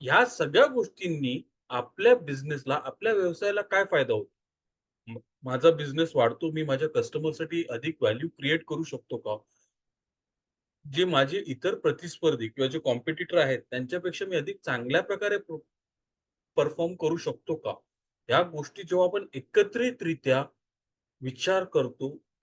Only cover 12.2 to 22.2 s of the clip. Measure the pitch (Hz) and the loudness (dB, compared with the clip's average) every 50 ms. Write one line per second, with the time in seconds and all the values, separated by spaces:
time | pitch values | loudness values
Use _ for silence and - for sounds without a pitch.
12.2 | - 160 143 117 113 110 - 139 135 131 147 160 - 135 120 123 - 160 160 - | 0 2 2 2 -4 -8 -4 -2 -2 -2 -2 -2 0 0 -2 0 -2 -6 -6 -6
13.2 | 175 - 175 170 147 135 131 120 - _ 123 127 127 127 180 175 175 180 170 - | -6 0 2 2 4 2 0 -2 -4 _ -6 -6 -6 -4 -6 -4 -4 -6 -6 -6
14.2 | 196 190 180 156 143 196 202 - _ 156 131 120 117 127 143 175 190 - 202 196 | -6 -2 -2 -4 -4 -4 -10 -10 _ -4 -4 -4 -2 0 0 0 0 0 -4 -2
15.2 | 208 208 202 202 - - 160 151 - _ _ _ _ _ _ _ _ _ _ _ | -2 -2 -2 -2 -4 -8 -14 -14 -14 _ _ _ _ _ _ _ _ _ _ _
16.2 | _ _ _ _ _ _ _ - 143 151 - - 170 170 185 175 165 156 165 170 | _ _ _ _ _ _ _ 0 0 0 0 -2 -4 -4 -4 -2 -2 -2 -2 -2
17.2 | - 151 - - _ - 160 - - 107 95 - _ _ _ _ _ _ _ _ | -4 -6 -8 -8 _ -8 -8 -6 -4 -8 -8 -8 _ _ _ _ _ _ _ _
18.2 | _ - 120 156 180 175 160 151 143 - _ - 190 160 180 180 180 180 190 202 | _ 2 2 2 2 2 -4 -10 -10 -10 _ -16 -8 -2 2 2 2 2 2 -2
19.2 | 202 - - 135 - _ - 208 - 202 - 240 240 254 247 - 196 165 160 135 | -6 -6 -12 -12 -12 _ 2 2 2 4 0 -2 -2 -2 -2 -4 -4 -6 -6 -2
20.2 | _ 139 127 131 139 - _ _ _ _ _ _ _ _ _ _ _ _ _ _ | _ 2 2 2 0 -4 _ _ _ _ _ _ _ _ _ _ _ _ _ _
21.2 | 131 131 127 - - 185 190 190 185 185 - 156 131 120 123 _ 139 135 151 - | -10 -10 -8 -4 -2 0 0 0 0 0 0 0 0 0 -4 _ -8 -8 -8 -12